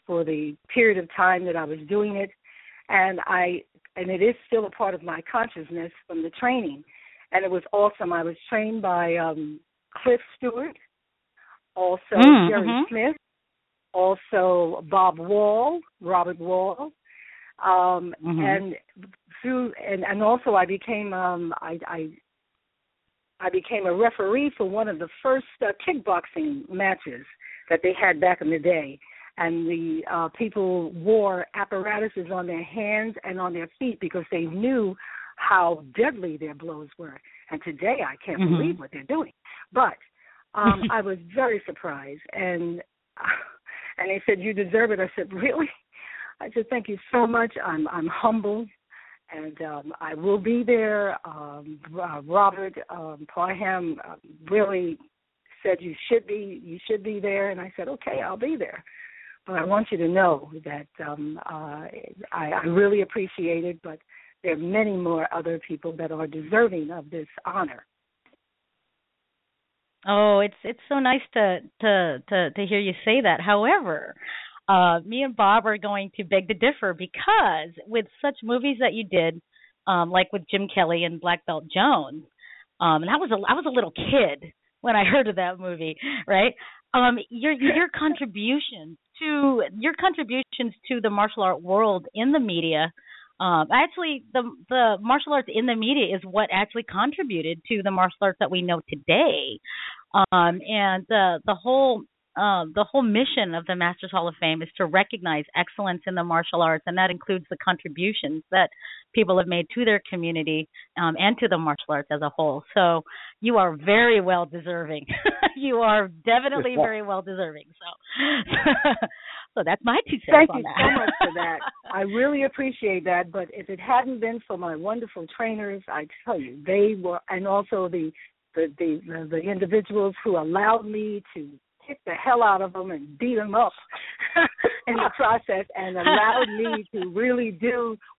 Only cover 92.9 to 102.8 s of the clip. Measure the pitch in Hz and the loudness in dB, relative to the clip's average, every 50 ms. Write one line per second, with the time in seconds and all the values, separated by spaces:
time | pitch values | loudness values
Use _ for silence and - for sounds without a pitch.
92.9 | - _ _ - - - - _ _ - 190 180 170 160 156 - 202 254 320 - | -4 _ _ -20 -20 -20 -20 _ _ -4 0 2 2 2 2 4 4 2 2 2
93.9 | - 359 339 311 285 254 - _ - 254 240 247 - - 175 - 254 254 240 220 | 0 -4 -4 -4 -4 -6 -8 _ -2 -2 -2 -4 -8 -14 -8 -2 2 4 4 4
94.9 | 202 185 208 233 262 294 - 302 294 269 - - - 220 247 254 233 220 214 240 | 4 2 2 2 2 2 2 2 0 0 0 0 -2 -2 0 0 0 0 0 0
95.9 | 277 285 214 170 196 180 190 185 180 214 208 - 185 190 208 208 - 233 226 - | 2 2 0 0 -2 -4 -6 -2 -2 0 0 0 0 0 -2 -2 -4 -8 -8 -6
96.9 | - 190 226 285 294 381 339 247 190 165 156 160 170 165 - - 233 202 190 202 | -2 -2 -2 -2 -2 -4 -6 -4 -4 -4 -4 -4 -6 -6 -6 -4 -4 -2 -2 0
97.9 | 190 185 185 180 - - 202 196 180 - 208 - 185 180 175 175 170 160 - - | 2 2 2 2 2 0 0 0 0 0 -2 0 0 -2 0 0 -2 -2 -4 -8
98.9 | - 143 - - 160 233 330 285 - 147 135 135 110 - - - - - - - | -12 -6 0 2 4 4 4 4 2 0 -4 -8 -12 -14 -14 -16 -14 -14 -14 -14
99.9 | - - - _ - 202 190 - 185 180 170 170 175 180 - - 220 208 202 190 | -16 -18 -8 _ 2 2 4 4 4 4 4 4 2 0 -4 -4 -2 0 2 2
100.9 | 190 185 180 - 226 208 190 180 170 156 - 214 208 165 - 247 262 269 269 262 | 0 -2 -2 0 2 4 4 4 2 0 -2 -4 -4 -2 0 2 4 4 6 4
101.9 | 233 208 - _ _ _ _ _ - 175 202 208 196 180 165 160 156 208 | 2 0 -4 _ _ _ _ _ -4 0 2 2 2 2 0 -2 0 0